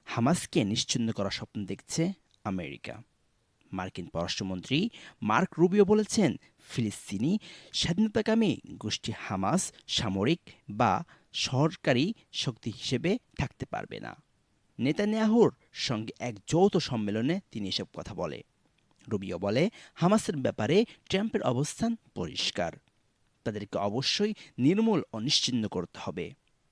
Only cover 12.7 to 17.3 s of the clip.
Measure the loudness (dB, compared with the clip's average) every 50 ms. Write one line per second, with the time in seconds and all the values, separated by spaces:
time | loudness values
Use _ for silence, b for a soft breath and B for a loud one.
12.7 | -8 -8 -4 -2 -2 0 0 0 -2 -2 -4 _ _ -4 -4 -4 -6 -10 -10 -8
13.7 | -6 -8 -8 -8 -10 -12 -12 -12 -14 -16 _ _ _ _ _ _ _ _ _ _
14.7 | _ -2 0 0 0 2 0 0 2 2 4 6 6 8 6 6 4 b b b
15.7 | -8 -6 -2 -2 -2 -2 -4 -6 -8 -6 -6 -6 -6 -8 -4 0 4 6 6 6
16.7 | 4 2 0 0 -2 -2 -2 0 0 0 0 0